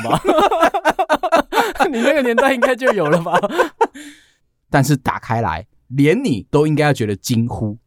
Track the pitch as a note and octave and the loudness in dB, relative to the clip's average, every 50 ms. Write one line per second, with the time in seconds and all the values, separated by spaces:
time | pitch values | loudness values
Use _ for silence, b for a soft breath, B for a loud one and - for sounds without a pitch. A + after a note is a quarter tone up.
0 | A2 A2+ C3 - - G4 F#4 - G#4 G4 G#4 E4 E4 C4+ - F#4 - - - - | -2 -2 -2 0 2 2 2 4 2 2 2 2 2 2 2 0 0 0 0 0
1 | F4+ - D#4 C#4+ - F4 E4 D#4+ C#4+ - - G#4+ A#4+ G#4+ E4+ - C4+ F4+ C#4 A3+ | 0 0 0 -2 0 0 0 0 0 0 -2 -2 -2 -2 -2 -2 -2 0 0 0
2 | A#3 C4+ D4+ D4+ C4 A#3+ A#3 A#3+ C4+ C4+ C4+ B3 A#3+ - B3+ A3 B3+ B3 A#3 G3+ | 0 2 2 2 0 0 2 2 2 2 2 2 0 0 0 0 0 0 0 0
3 | E3 D3 D#3+ F3 E3 - E3+ - - G3+ B3+ F4 - D4+ - _ A4+ - B C#4 | 0 0 0 0 0 -2 -2 -2 -2 -2 0 -2 -2 -2 0 _ -4 -4 B -10
4 | D4+ D4 C#4+ B B B B B B _ _ _ _ _ - D3 C3+ - D3+ C3+ | -20 -20 -20 B B B B B B _ _ _ _ _ 0 2 2 2 0 0
5 | - - E2+ G2+ - - A#2 A2+ A2+ F#2 D#2+ E2 - - _ _ _ _ B2 C#3 | 0 -4 -6 -6 -6 -6 -4 -2 -2 -2 -4 -6 -8 -14 _ _ _ _ -2 2
6 | C#3 D3 F3 A#3 C#4+ A#3 C3+ G2+ - - - D3 D3+ D#3 D3+ C#3 D3+ D3 C#3 - | 2 2 2 2 0 -2 -4 -4 -4 -2 0 0 2 2 2 2 2 0 0 0
7 | A2+ G#2 G2+ F#2+ - - - A2+ A2+ A#2+ G#2+ F#2+ A#2 G#2+ G#2 A#2 _ | -2 -4 -4 -6 -4 -2 -2 0 0 -2 -4 -6 -6 -6 -8 -10 _